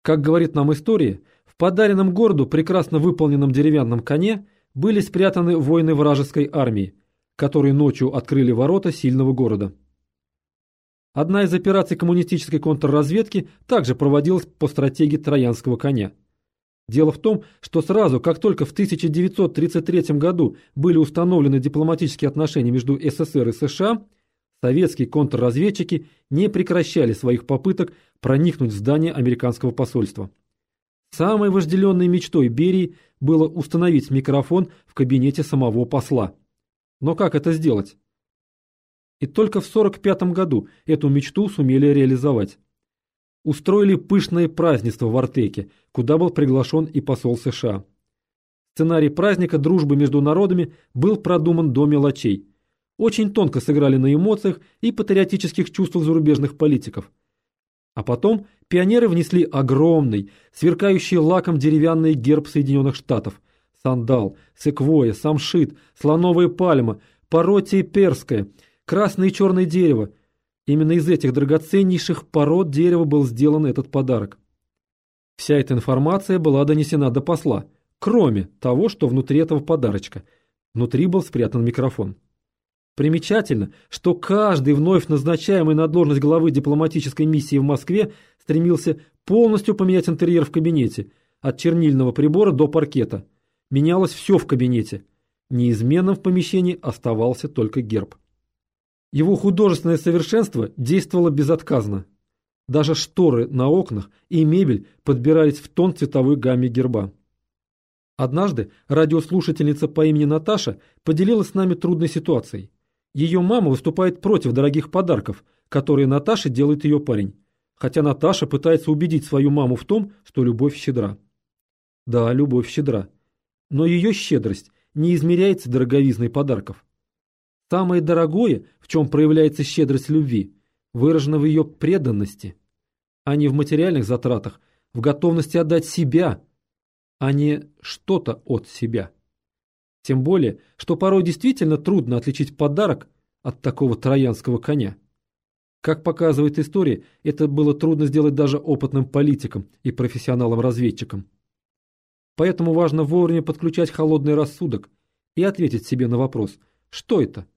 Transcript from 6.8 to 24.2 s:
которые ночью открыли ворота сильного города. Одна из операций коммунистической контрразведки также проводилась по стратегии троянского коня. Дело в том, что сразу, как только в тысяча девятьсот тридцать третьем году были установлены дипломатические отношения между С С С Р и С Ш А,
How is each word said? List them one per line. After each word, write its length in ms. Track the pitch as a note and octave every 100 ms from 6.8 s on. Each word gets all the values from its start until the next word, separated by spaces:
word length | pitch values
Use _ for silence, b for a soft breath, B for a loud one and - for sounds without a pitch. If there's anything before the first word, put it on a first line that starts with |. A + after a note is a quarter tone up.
| F#2+ _ _ _ _
которые 380 | - C#3 D3+ C#3
ночью 420 | C#3 D3 - C3
открыли 360 | C3+ - C#3 B2+
ворота 400 | A#2 C3+ F#3+ F#3
сильного 420 | - C3 C3 C3
города. 420 | B2+ A#2+ G#2 G2 - _ _ _ _ _ _ _ _ _ _ _ _ _
Одна 300 | C#3 D#3+ G3
из 100 | F#3+
операций 440 | F3+ F#3+ F#3+ F#3 -
коммунистической 600 | E3+ F3 F3 E3+ - D3+
контрразведки 920 | D#3 D3 D3 D3 C#3+ G3+ G#3+ G3 - B
также 300 | - A#3+ B2+
проводилась 500 | B2 C#3+ C#3+ D3 F#3
по 220 | - _ D3
стратегии 500 | - C3+ C3+ D3+ D3
троянского 580 | D3+ C#3+ B2 A#2 C3
коня. 380 | A#2 C#3+ B2+ G2 _ _ _ _ _ _ _ -
Дело 240 | A#2+ D#3
в 60 | D3+
том, 260 | A3 G#3+ B B
что 220 | - E3+
сразу, 400 | - G3+ F#3+ B2+
как 180 | D#3+ D#3+
только 260 | G#3+ F3+
в 60 | C#3
тысяча 360 | - G3+ F3 E3+
девятьсот 480 | D3+ F3+ G3 F3+
тридцать 300 | - E3 E3+
третьем 340 | D#3+ F3 E3 D3
году 380 | E3 F3 C3 B B
были 220 | C#3 E3+ D#3+
установлены 640 | D3+ E3+ F3 F3+ C#3+ C3+
дипломатические 680 | C#3 C#3+ D#3 E3 D#3+ - C#3+
отношения 420 | D3 D3+ D3+ A#2+
между 280 | B2 A#2+ C#3
С 160 | C#3
С 100 | -
С 100 | D#3+
Р 140 | C#3+ A#2
и 20 |
С 160 | A2 C#3+
Ш 240 | - G3
А, 140 | A3+ - _